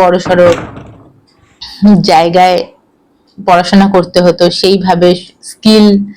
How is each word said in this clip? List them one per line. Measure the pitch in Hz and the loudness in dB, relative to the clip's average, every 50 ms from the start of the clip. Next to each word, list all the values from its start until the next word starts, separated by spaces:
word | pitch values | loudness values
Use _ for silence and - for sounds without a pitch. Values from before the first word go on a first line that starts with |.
বড়সড় | 185 180 180 180 180 - 180 180 175 175 170 - - - - - - - - - - _ _ _ _ _ _ _ _ _ _ _ - - - - - 208 208 175 160 185 | 0 0 0 -2 -4 -2 0 2 2 2 0 -2 -6 -12 -18 -20 -20 -20 -20 -20 -20 _ _ _ _ _ _ _ _ _ _ _ -20 -20 -8 -2 0 2 2 2 0 0
জায়গায় | 175 160 165 170 170 180 180 185 180 - - - _ _ _ _ _ _ _ _ _ _ _ _ _ - | 0 0 0 0 2 2 2 2 0 -2 -4 -8 _ _ _ _ _ _ _ _ _ _ _ _ _ -10
পড়াশোনা | - - 180 175 180 - - 196 196 196 196 | -2 0 0 0 0 0 2 2 2 2 0
করতে | 185 175 175 - 180 | -2 -2 -2 -2 0
হতো, | 180 180 165 - 180 170 | 0 0 0 0 -2 -2
সেইভাবে | 165 - - 185 196 196 180 185 180 170 175 180 175 180 - - _ _ - | -2 -2 -2 -2 -2 -2 -2 -2 -2 0 0 0 0 -2 -6 -12 _ _ -20
স্কিল | - - - - 220 214 214 214 208 202 202 202 202 - | -20 -20 -6 -2 0 2 4 4 2 2 0 -2 -6 -12